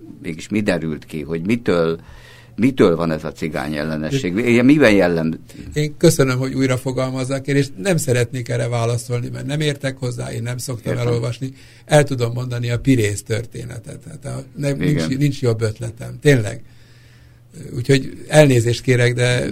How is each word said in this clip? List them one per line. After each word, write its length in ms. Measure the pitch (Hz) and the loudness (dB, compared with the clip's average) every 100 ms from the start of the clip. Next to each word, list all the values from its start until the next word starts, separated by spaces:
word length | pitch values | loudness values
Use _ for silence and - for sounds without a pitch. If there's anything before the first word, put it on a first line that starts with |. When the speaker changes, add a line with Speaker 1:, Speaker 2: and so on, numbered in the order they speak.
| - - | -20 -16
Speaker 1:
mégis 260 | - 80 - | -12 -12 -6
mi 120 | 107 | -4
derült 440 | 104 87 80 73 | 0 -2 -2 -8
ki, 180 | - 78 | -8 -10
hogy 240 | 71 82 90 | -6 -6 -2
mitől, 540 | 120 117 87 82 82 - - - - - - | -2 0 0 0 -2 -8 -20 -20 -20 -20 -2
mitől 400 | 123 - 101 82 | 0 4 4 4
van 140 | 85 | 0
ez 140 | 78 | -2
a 80 | 78 | -6
cigány 420 | - 82 76 71 76 | -8 -6 -4 -6 -4
ellenesség? 600 | 78 78 78 135 92 92 | -4 -4 -4 -2 -2 -2
Ilyen 280 | 120 120 | 2 4
miben 280 | 123 156 120 | 6 6 6
jellem? 420 | 101 87 85 80 80 - - - | 6 4 2 0 -4 -10 -18 -10
Speaker 2:
Én 240 | 151 151 - | -4 -4 4
köszönöm, 420 | 170 160 135 127 | 4 4 2 2
hogy 160 | 131 | -2
újra 220 | 135 131 127 | 0 0 0
fogalmazzák, 720 | 135 127 131 131 127 135 135 | -2 -4 -4 -4 -4 -6 0
és 200 | 139 123 - | 0 0 -2
nem 200 | 190 165 | 0 0
szeretnék 520 | - 123 120 131 117 | 2 0 0 -4 -6
erre 200 | 123 120 | -4 -2
válaszolni, 600 | 120 117 117 120 120 127 | -2 0 -2 -4 -6 -6
mert 140 | 127 127 | -8 -6
nem 140 | 151 | -2
értek 380 | 151 143 135 135 | -2 -2 -6 -4
hozzá, 340 | 123 120 127 | -6 -6 -8
én 100 | 110 | -6
nem 160 | 117 123 | -6 -8
szoktam 340 | 123 117 - | -8 -8 -4
Speaker 1:
Értem. 140 | 90 120 | -2 0
Speaker 2:
elolvasni. 440 | 120 123 117 135 - - - | -2 -2 -6 -8 -10 -20 -20
El 200 | - 151 | 2 4
tudom 280 | 143 123 117 | 4 0 -2
mondani 380 | 123 123 120 120 | -4 -6 -4 -2
a 80 | 120 | -2
Pirész 420 | 135 127 104 101 | 2 4 2 -2
történetet. 760 | - 110 113 113 120 - - - | -4 -6 -4 -12 -12 -14 -14 -16
Tehát 400 | - - 139 127 | -16 -14 -10 -10
a, 40 | - - | -12 -6
nem, 240 | 143 135 | -4 0
Speaker 1:
Igen. 120 | 156 147 160 | 0 0 0
Speaker 2:
nincs, 100 | 131 | 2
nincs 220 | 143 127 | 2 2
jobb 180 | 123 110 | 0 0
ötletem. 560 | 110 - 117 - 123 123 | -2 -4 -10 -10 -12 0
Tényleg. 420 | 147 131 104 120 - - - - - - - - _ - - 120 | 4 4 2 -6 -14 -20 -20 -20 -20 -20 -20 -20 _ -20 -10 -8
Úgyhogy 480 | 117 139 - - - | 2 2 0 -12 2
elnézést 540 | 151 147 123 117 113 | 6 8 6 4 0
kérek, 320 | - 123 123 | 2 4 4
de 360 | 123 123 123 143 | 2 0 0 -2